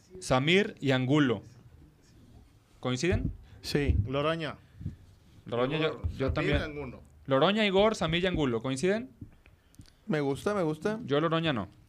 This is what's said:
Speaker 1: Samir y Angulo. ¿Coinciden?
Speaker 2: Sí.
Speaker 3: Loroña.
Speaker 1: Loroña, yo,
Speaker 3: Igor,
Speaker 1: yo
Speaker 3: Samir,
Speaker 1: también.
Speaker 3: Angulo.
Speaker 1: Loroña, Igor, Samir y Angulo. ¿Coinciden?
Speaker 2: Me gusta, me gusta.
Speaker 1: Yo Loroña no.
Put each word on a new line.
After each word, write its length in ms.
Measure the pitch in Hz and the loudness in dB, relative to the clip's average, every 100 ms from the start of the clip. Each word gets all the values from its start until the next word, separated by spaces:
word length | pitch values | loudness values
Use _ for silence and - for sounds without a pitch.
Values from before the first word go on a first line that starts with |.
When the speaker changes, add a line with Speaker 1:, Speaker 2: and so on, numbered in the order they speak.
| _ - | _ -10
Speaker 1:
Samir 560 | - 127 147 185 214 - | 0 2 4 4 2 -2
y 120 | 139 | 0
Angulo. 500 | 131 127 151 135 101 - - - - - _ _ - - - - - _ - | 0 2 4 4 0 -6 -20 -20 -20 -20 _ _ -20 -20 -20 -20 -20 _ -10
¿Coinciden? 520 | 127 123 170 - - - - - | -6 -2 0 0 -2 -8 -16 -16
Speaker 2:
Sí. 360 | - 147 139 - 110 | -4 0 2 0 0
Speaker 3:
Loroña. 480 | 135 151 165 147 - - - - - - - - - - | -2 -2 -2 -6 -10 -18 -14 -14 -14 -20 -20 -20 -20 -6
Speaker 1:
Loroña, 320 | 117 127 156 | -2 0 0
yo, 80 | 156 | -2
Speaker 3:
Igor, 140 | - - | -2 -6
Speaker 1:
yo 80 | - | -2
Speaker 3:
Samir, 160 | 131 | -2
Speaker 1:
también. 280 | 156 147 143 | 0 0 0
Speaker 3:
Angulo. 400 | - 147 131 - - - - | -2 -8 -12 -14 -20 -12 0
Speaker 1:
Loroña, 400 | 135 165 214 208 | 4 4 4 4
Igor, 300 | 190 214 214 | 4 4 2
Samir 280 | 160 170 | 0 0
y 40 | 180 | 0
Angulo. 340 | 160 139 113 | 2 2 0
¿Coinciden? 480 | 131 131 180 214 262 - - - - - _ - - _ - | -2 0 0 0 -4 -16 -20 -20 -20 -20 _ -20 -20 _ -4
Speaker 2:
Me 160 | 156 | 0
gusta, 320 | 139 135 202 | 0 -2 -2
me 100 | 208 | 0
gusta. 360 | 160 156 214 214 127 | 0 -2 -4 -4 -2
Speaker 1:
Yo 140 | 143 | 0
Loroña 340 | 165 165 165 | 2 0 0
no. 160 | 120 90 - | -2 -6 -12